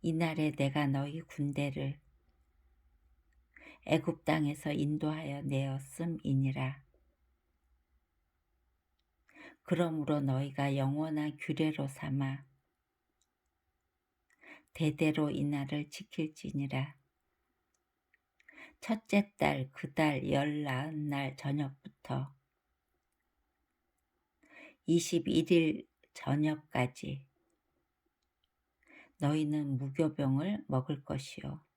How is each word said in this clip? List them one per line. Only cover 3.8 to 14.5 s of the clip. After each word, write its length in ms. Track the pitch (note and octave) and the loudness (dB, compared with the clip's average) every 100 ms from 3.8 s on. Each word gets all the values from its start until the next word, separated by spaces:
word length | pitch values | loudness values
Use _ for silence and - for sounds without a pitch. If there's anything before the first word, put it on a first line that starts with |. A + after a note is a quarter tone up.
| - | 0
애굽 380 | D#3 - E3 | 2 2 -4
땅에서 480 | - D#3 D3 D3 D#3 | 0 2 2 0 -2
인도하여 720 | D3+ D3 D3+ D3+ D3+ D#3 C#3+ | 0 0 0 0 -2 -6 -6
내었음이니라. 1400 | D3 C3+ C3+ C3+ C#3 - E3+ E3 - C3+ C3+ C3+ C3 C#3 - _ _ _ _ _ _ _ _ _ _ _ _ _ _ _ _ _ _ _ _ _ _ _ _ - - - | -2 -2 0 -4 -8 -6 -4 -4 0 2 2 0 -4 -6 -16 _ _ _ _ _ _ _ _ _ _ _ _ _ _ _ _ _ _ _ _ _ _ _ _ -20 -20 -20
그러므로 560 | - E3 E3+ D#3+ C#3+ D3+ | -4 2 2 2 0 2
너희가 540 | C#3 C3 C#3 C#3 C#3 C#3 | 2 0 0 0 0 2
영원한 600 | C3+ D3 D#3+ D3+ D3+ D3 | 0 0 -2 -2 -2 -4
규례로 500 | - D3 D#3 D#3 C#3 | -6 0 0 0 -6
삼아 580 | C3+ D3 C#3 C3+ C#3 - _ _ _ _ _ _ _ _ _ _ _ _ _ _ _ _ _ _ _ - | -6 -4 -2 -2 -4 -10 _ _ _ _ _ _ _ _ _ _ _ _ _ _ _ _ _ _ _ -20